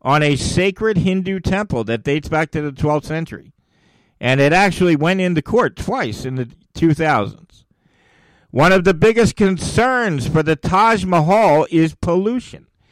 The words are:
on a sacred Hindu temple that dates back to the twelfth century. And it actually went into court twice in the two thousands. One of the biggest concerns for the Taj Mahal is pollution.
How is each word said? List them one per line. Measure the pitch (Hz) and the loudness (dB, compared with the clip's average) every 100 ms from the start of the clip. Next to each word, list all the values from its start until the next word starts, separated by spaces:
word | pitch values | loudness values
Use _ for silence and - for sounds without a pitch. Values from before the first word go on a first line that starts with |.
on | 127 147 | -2 0
a | 147 135 | 2 0
sacred | - 175 190 190 220 190 | -2 0 -2 -2 -2 0
Hindu | 185 185 185 190 | 0 -2 -4 -4
temple | - 190 208 123 110 | -2 -4 -4 -4 -4
that | 117 | -4
dates | 143 151 143 | -2 -4 -2
back | 156 156 | -4 -4
to | 156 | -4
the | 147 | -8
twelfth | 135 151 151 - | -4 -2 -2 -4
century. | 156 165 92 - _ _ _ _ _ _ - | -10 -8 -14 -20 _ _ _ _ _ _ -8
And | 120 135 | -2 2
it | 143 | 4
actually | 175 202 - 180 151 | 4 2 2 2 2
went | 160 190 | 0 0
into | 180 165 | 0 -2
court | - 226 175 - | -2 0 0 -4
twice | - 254 131 104 131 | -6 -4 -6 -8 -10
in | 131 | -8
the | 120 - _ | -8 -12 _
two | - 165 | -2 0
thousands. | 156 156 127 104 - - _ _ _ _ _ _ _ _ _ _ | 2 0 0 -2 -10 -20 _ _ _ _ _ _ _ _ _ _
One | 127 165 | 0 4
of | 190 | 4
the | 180 160 | 2 4
biggest | 214 226 220 - | 2 4 2 2
concerns | 196 180 - - 233 254 226 143 117 | 0 0 -4 0 0 2 0 -2 -2
for | 160 | 0
the | 156 156 | 0 0
Taj | - 185 226 220 185 | 0 2 2 2 0
Mahal | 175 151 208 202 151 - | 0 2 4 4 4 2
is | 165 160 - | 2 0 -2
pollution. | 175 175 202 247 - - _ _ _ | -2 0 0 -4 -8 -20 _ _ _